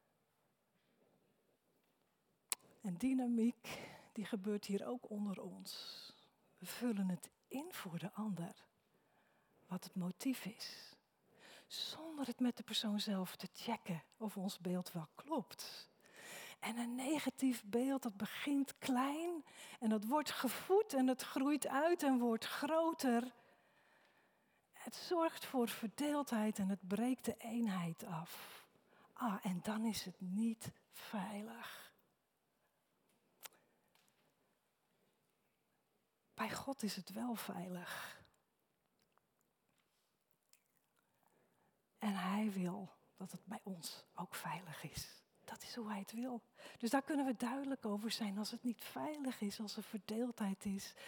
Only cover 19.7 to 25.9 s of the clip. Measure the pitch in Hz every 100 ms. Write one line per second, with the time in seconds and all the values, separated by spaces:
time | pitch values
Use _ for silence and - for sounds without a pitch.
19.7 | - 226 220 214 302 294 - 254 - -
20.7 | 381 427 269 254 254 - 302 277 294 -
21.7 | 262 320 349 294 254 240 226 - - 285
22.7 | 320 330 320 269 233 247 - - - _
23.7 | _ _ - _ _ _ _ _ _ _
24.7 | - - - - 349 330 - - 269 233
25.7 | - 226